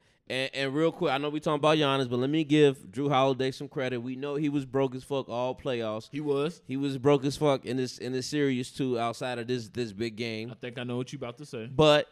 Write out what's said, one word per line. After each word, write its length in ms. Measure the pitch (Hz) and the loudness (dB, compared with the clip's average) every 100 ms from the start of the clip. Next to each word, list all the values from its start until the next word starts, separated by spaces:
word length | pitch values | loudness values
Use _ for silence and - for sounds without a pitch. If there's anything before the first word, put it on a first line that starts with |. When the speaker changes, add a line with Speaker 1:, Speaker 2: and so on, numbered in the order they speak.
| _ _ - | _ _ -6
Speaker 1:
And, 200 | 127 135 | -4 -4
and 200 | 131 139 | -2 -2
real 200 | 139 165 | 2 2
quick, 180 | 160 165 | 2 0
I 60 | 135 | 0
know 100 | 147 | -2
we 140 | 147 | -2
talking 180 | 165 147 | 0 2
about 180 | 151 156 | 4 4
Giannis, 320 | 143 135 127 | 4 2 0
but 100 | 123 | 0
let 100 | 131 | 2
me 160 | 156 147 | 0 4
give 440 | 151 147 131 92 | 6 6 4 -6
Jrue 200 | 101 143 | -4 0
Holiday 420 | 135 135 131 131 | 4 2 2 -2
some 160 | 131 143 | -4 -8
credit. 300 | 151 127 123 | -6 -4 -4
We 180 | 123 127 | -6 -8
know 200 | 143 143 | -6 -2
he 120 | 151 | 0
was 180 | 143 131 | -2 -2
broke 300 | 131 135 127 | 0 0 -2
as 80 | |
fuck 240 | - 139 - | -4 -4 -4
all 260 | 117 127 127 | -4 -4 -4
playoffs. 500 | 147 120 113 110 - | -4 -2 -2 -6 -8
Speaker 2:
He 120 | 143 | -6
was. 400 | 147 139 151 170 - | -2 0 0 -4 -8
Speaker 1:
He 120 | 135 | -4
was 200 | 139 135 | -4 2
broke 280 | 135 143 139 | 4 4 2
as 100 | 131 | 0
fuck 300 | 151 135 - | 2 2 0
in 100 | 131 | -4
this, 220 | 127 - | -4 -6
in 160 | 123 | -6
this 140 | 131 123 | -6 -4
series 440 | 151 139 127 127 | 0 0 0 -4
too, 260 | - 131 120 | -4 -2 -2
outside 420 | 117 117 127 123 | -2 -6 -6 -6
of 80 | 117 | -4
this, 200 | 123 107 | -6 -6
this 240 | 104 117 | -6 -6
big 240 | 98 117 107 | -4 -6 -4
game. 360 | 120 110 117 | -6 -6 -8
Speaker 2:
I 20 | |
think 240 | 127 123 117 | -10 -12 -10
I 40 | 123 | -6
know 100 | 123 | -6
what 160 | 127 | -6
you 60 | 143 | -8
about 200 | 120 117 | -12 -12
to 60 | 147 | -12
say. 200 | 120 113 | -10 -2
Speaker 1:
But 420 | 131 151 147 - | 6 8 6 4